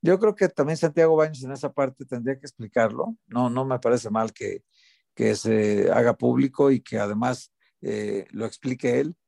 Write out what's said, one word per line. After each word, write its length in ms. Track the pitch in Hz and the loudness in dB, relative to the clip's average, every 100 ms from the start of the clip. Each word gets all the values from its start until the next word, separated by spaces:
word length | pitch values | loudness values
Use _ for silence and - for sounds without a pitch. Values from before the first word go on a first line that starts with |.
Yo 180 | 170 190 | 4 4
creo 160 | 214 202 | 2 2
que 140 | 190 | -2
también 260 | - 143 160 | 0 -2 0
Santiago 400 | 165 151 160 160 | 0 4 4 6
Baños 260 | 156 151 131 | 2 -2 -12
en 80 | |
esa 180 | 135 139 | -8 -8
parte 320 | 139 135 131 131 | -2 -4 -4 -10
tendría 320 | 123 120 135 | -6 -4 -6
que 80 | 147 | -10
explicarlo. 720 | _ 110 - 113 113 82 226 _ | _ -4 0 0 0 -6 -8 _
No, 240 | 117 123 | -4 -2
no 140 | 123 | -2
me 160 | 135 127 | -2 -2
parece 300 | 123 123 117 | 0 0 0
mal 240 | 107 110 | -2 -4
que, 320 | - 104 95 _ _ _ _ _ - | -6 -8 -8 _ _ _ _ _ -2
que 220 | 113 107 | 0 0
se 520 | 113 110 107 104 101 | 0 2 2 2 2
haga 280 | - 120 - | 4 2 2
público 540 | 120 123 135 - 139 | 0 2 0 2 2
y 100 | 131 | 2
que 180 | - 110 | -2 -4
además, 540 | 104 104 120 123 - _ _ _ | -4 -2 -2 -4 -10 _ _ _
eh, 480 | - 107 107 101 - | -8 -6 -4 -6 -8
lo 140 | 101 110 | -10 -10
explique 540 | - 131 123 127 123 | -8 -8 -4 0 0
él 160 | 147 175 | -2 -6